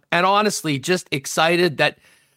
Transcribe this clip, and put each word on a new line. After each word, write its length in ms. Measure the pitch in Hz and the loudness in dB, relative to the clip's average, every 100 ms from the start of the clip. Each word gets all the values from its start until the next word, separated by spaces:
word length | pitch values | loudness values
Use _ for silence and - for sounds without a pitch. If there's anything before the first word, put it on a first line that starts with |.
| _ | _
and 160 | 170 185 | 0 2
honestly, 540 | 202 214 - 160 139 | 2 0 -2 -4 -4
just 300 | 123 180 - | -2 -4 -2
excited 640 | 151 - - 160 170 175 131 | -8 -4 0 2 2 0 0
that, 180 | 151 - _ _ _ | -2 -2 _ _ _